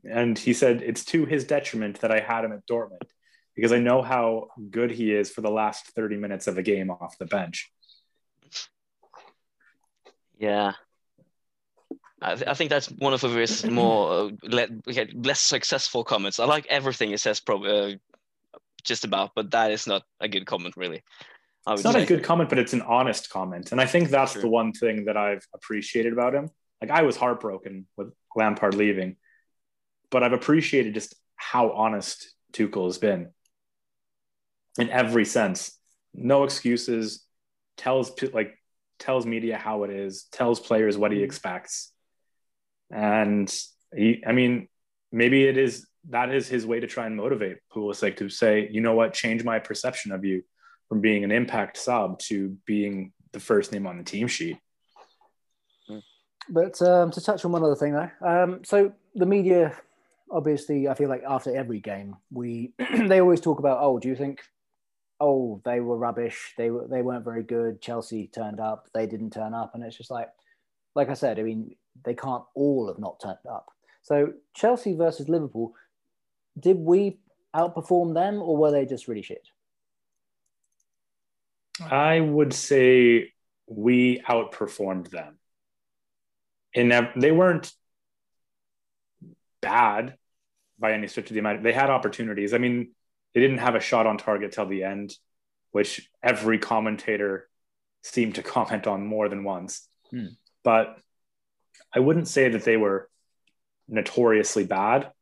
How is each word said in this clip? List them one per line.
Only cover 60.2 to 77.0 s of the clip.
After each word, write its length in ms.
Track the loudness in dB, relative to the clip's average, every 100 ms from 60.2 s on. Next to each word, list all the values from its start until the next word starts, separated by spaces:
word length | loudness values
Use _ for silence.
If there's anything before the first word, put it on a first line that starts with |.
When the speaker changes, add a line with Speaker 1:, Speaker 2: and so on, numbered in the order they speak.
| _
Speaker 3:
obviously, 600 | -4 0 -2 -2 -2 0
I 60 | 0
feel 120 | -2
like 160 | -2 -4
after 300 | -4 -2 -4
every 240 | -4 -6
game, 380 | -8 -10 -12 -16 _
we, 420 | -8 -6 -6 -10 -8
<clears throat> 320 | -4 -2 4
they 140 | 6
always 180 | 8 6
talk 200 | 2 0
about, 180 | 0 2
"Oh, 180 | 2 0
do 100 | -2
you 60 | -4
think, 240 | -6 -8 -18 _ _ _ _ _ _ _
oh, 400 | 2 2 0 -4
they 160 | -2 -2
were 160 | 0 -2
rubbish, 580 | -2 -2 -6 -8 -14 -4
they 140 | -2
were, 160 | -2 -4
they 160 | -2
weren't 200 | -2 -4
very 200 | -6 -8
good, 360 | -4 -2 -2 -6
Chelsea 480 | -8 -8 -6 -10 -10
turned 320 | -10 -10 -6
up, 300 | -6 -6 _
they 120 | -4 -4
didn't 240 | -4 -8
turn 220 | -8 -8
up," 220 | -6 -8 -10
and 80 |
it's 120 | -14 -16
just 160 | -12
like, 180 | -10 -10 _ _ _ _ _ _ -2
like 140 | -2
I 40 |
said, 260 | 0 -2 -2
I 40 |
mean, 320 | -4 -6 -10 -16 _ _ -8
they 100 | -6
can't 280 | -6 -8 -8 0
all 320 | 2 2 -2
have 120 | -6
not 200 | -10 -10
turned 260 | -12 -12 -12
up. 200 | -14 -14 _ _ _
So 320 | _ 2 2 -2 _ 0
Chelsea 400 | 2 2 -2 0
versus 340 | 0 0 -2
Liverpool, 460 | -2 -2 -6 -8 _ _ _ _ _ _ _ _ -2
did 180 | 2 2
we 420 | 4 4